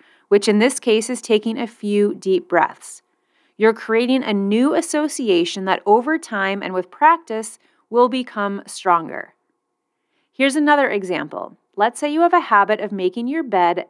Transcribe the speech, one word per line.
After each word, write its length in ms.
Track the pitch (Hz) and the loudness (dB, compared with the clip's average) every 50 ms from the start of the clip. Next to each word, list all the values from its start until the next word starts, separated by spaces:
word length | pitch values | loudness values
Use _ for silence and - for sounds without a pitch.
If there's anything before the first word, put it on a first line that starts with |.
| _ _ _ _ _ _ | _ _ _ _ _ _
which 220 | 202 202 202 226 | 2 2 4 4
in 100 | 202 208 | 4 4
this 220 | 220 277 269 - | 4 2 2 0
case 280 | - 247 214 220 220 - | 0 0 0 0 0 -2
is 120 | 254 233 | -8 -8
taking 360 | - - 226 208 214 226 226 - | -2 0 0 0 0 -2 -4 -4
a 80 | 240 | -6
few 480 | 220 - _ - 208 208 208 208 208 - | -8 -10 _ -6 -2 0 2 2 0 0
deep 360 | - - 190 190 180 180 - | -4 -2 0 0 0 0 0
breaths. 540 | 175 170 151 - - - - - - - _ _ _ _ _ _ _ _ _ _ _ | 2 2 2 2 -2 -12 -18 -20 -20 -20 _ _ _ _ _ _ _ _ _ _ _
You're 160 | _ 208 220 | _ 2 2
creating 520 | 220 220 - - 220 226 247 247 262 262 - | 2 0 -4 -2 0 0 2 2 0 0 0
a 100 | - 208 | -2 -2
new 420 | 202 196 196 208 226 254 294 - | -2 0 0 2 2 2 2 0
association 880 | - - - - 302 302 294 - - 262 220 185 170 175 170 - 196 190 | 0 -2 -2 -2 -2 -2 -2 -4 -4 0 0 2 2 2 -2 -4 -6 -2
that 180 | 190 190 - - | -2 -2 -2 2
over 320 | 202 208 233 240 277 320 320 | 2 2 4 4 0 -2 -4
time 440 | - - 226 202 190 190 196 202 | -4 -6 -6 -4 -4 -4 -4 -6
and 120 | - 175 185 | -6 -6 -6
with 180 | 185 180 185 | -6 -6 -6
practice 680 | - - 294 311 330 330 330 - 220 220 220 220 - _ _ _ _ _ _ _ | -4 2 4 4 4 4 -2 -8 -8 -8 -8 -10 -14 _ _ _ _ _ _ _
will 200 | 220 233 247 247 | 2 2 2 4
become 540 | 226 254 247 247 - 214 202 202 202 202 - - | 2 -4 -6 -6 -6 -6 -6 -4 -6 -8 -10 -14
stronger. 680 | - - - 190 175 170 165 - - - - - _ _ _ _ _ _ _ _ _ _ _ _ _ _ _ _ _ _ _ _ | -16 -6 0 2 2 2 0 -4 -10 -12 -14 -14 _ _ _ _ _ _ _ _ _ _ _ _ _ _ _ _ _ _ _ _
Here's 240 | _ - 262 277 262 | _ -2 -2 0 0
another 340 | 311 294 294 294 285 277 - | 0 2 4 4 4 2 2
example. 680 | - 202 190 180 180 156 147 156 - - 90 - - _ _ _ _ | 0 -2 -4 -4 -6 -6 -6 -8 -10 -12 -12 -14 -16 _ _ _ _
Let's 240 | - 208 233 - - | 0 0 0 0 -4
say 140 | - 294 294 | -6 -4 0
you 80 | 320 | 0
have 100 | 339 349 | 0 2
a 80 | 349 349 | 2 0
habit 400 | 294 - 226 202 202 190 214 208 | 2 2 2 2 4 4 0 -2
of 140 | 208 202 208 | -2 -8 -6
making 340 | 190 185 185 185 240 233 247 | -2 -2 -2 -2 -4 -8 -6
your 160 | 285 330 320 | -6 -6 -6
bed 440 | 247 202 185 175 170 175 175 - - | -2 0 2 2 2 2 -2 -6 -8